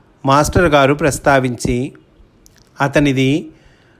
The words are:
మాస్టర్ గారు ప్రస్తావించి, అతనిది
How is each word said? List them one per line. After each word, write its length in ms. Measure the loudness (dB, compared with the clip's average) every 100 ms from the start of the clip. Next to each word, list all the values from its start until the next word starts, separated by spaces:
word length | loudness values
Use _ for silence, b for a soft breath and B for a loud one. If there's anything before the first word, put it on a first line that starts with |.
| _ _ 0
మాస్టర్ 400 | 2 2 0 2
గారు 280 | 4 2
ప్రస్తావించి, 1000 | 2 -2 -2 0 0 0 -6 -6 -6 -6 -12 _ _ _ _ _ _ _ -6
అతనిది 680 | -2 0 0 0 0 -2 -6 b b b b